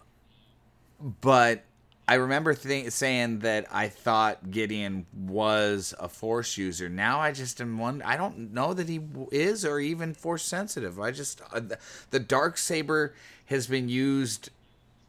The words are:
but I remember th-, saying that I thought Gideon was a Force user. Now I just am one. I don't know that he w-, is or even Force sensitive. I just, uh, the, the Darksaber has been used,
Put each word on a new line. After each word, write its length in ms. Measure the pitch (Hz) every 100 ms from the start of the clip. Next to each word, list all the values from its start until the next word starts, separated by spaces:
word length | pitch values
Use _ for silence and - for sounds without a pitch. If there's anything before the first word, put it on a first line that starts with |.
| - _ _ _ _ _ _ _ _ - 143 101
but 440 | 139 127 120 113 - _ _ _ -
I 80 |
remember 400 | 127 127 139 160
th-, 360 | 131 135 139 117
saying 480 | - 135 123 120 110
that 260 | 113 107 -
I 160 | 101 107
thought 600 | - 120 110 110 98 92
Gideon 560 | 107 107 107 101 95 85
was 800 | 101 95 101 107 107 104 101 95 -
a 100 | 87
Force 480 | - 110 117 117 -
user. 320 | 92 85 87
Now 320 | 90 107 139
I 120 | 151
just 280 | 135 127 -
am 180 | 120 110
one. 240 | 117 139
I 140 | 107 139
don't 360 | 190 - 113
know 220 | 117 151
that 140 | 185 165
he 100 | 165
w-, 300 | 156 135 131
is 320 | 139 180 220
or 160 | 170 147
even 340 | 143 165 165
Force 280 | 156 165 165
sensitive. 580 | - 175 208 143 98 90
I 100 | 110
just, 300 | 139 139 - -
uh, 80 | 117
the, 180 | 117 - - - -
the 100 | 135
Darksaber 920 | 107 131 165 165 - 160 151 156 147 - - - -
has 200 | 135 127
been 220 | 131 123
used, 600 | 127 135 139 120 - - - _ _ _ _